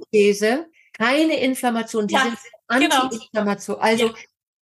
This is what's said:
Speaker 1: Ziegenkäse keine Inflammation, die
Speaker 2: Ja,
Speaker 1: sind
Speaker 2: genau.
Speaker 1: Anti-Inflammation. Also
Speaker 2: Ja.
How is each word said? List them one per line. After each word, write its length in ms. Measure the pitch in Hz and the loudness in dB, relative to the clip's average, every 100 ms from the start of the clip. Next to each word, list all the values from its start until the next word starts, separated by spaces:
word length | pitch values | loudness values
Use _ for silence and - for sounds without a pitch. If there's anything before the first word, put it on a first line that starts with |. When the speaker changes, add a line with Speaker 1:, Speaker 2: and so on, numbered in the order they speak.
| - | 0
Speaker 1:
Ziegenkäse 560 | 214 202 196 214 269 330 _ _ | 2 4 2 0 -2 -6 _ _
keine 440 | - 226 285 320 294 | -4 0 2 2 0
Inflammation, 680 | 262 254 247 226 220 226 208 | -2 -2 -2 -2 -4 -4 0
die 80 | 269 | 0
Speaker 2:
Ja, 60 | |
Speaker 1:
sind 140 | 247 233 - - - | 0 -4 -12 -16 -2
Speaker 2:
genau. 320 | 247 320 285 | 0 2 2
Speaker 1:
Anti-Inflammation. 760 | 254 226 - 220 202 202 - - | 0 -6 -8 -4 -2 -4 -6 -2
Also 280 | 220 226 226 | 0 2 0
Speaker 2:
Ja. 60 | - - _ _ _ _ | -4 -20 _ _ _ _